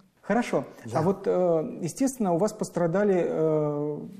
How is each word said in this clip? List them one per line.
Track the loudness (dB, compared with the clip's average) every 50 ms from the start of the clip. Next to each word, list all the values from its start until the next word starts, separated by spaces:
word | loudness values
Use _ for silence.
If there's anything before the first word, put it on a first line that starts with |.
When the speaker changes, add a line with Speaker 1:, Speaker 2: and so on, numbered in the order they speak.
| -20 _ _ _ -4
Speaker 1:
Хорошо. | 0 0 0 0 0 -2 -2 -2 -4 -10 -16 -12
Speaker 2:
Да. | -4 -2 0
Speaker 1:
А | 2
вот, | 2 0 0 0
э, | 0 2 2 4 4 2 2 0 -2 -6 -6 -6
естественно, | -6 -2 -2 -2 -2 0 0 0 0 2
у | 2
вас | 2 0 0
пострадали, | -4 -6 -4 -2 0 0 2 2 2 2 4 4 4 2
э, | 0 0 0 2 2 2 2 2 0 0 -2 -2 -4 -4 -6 -10 -12 -14 -18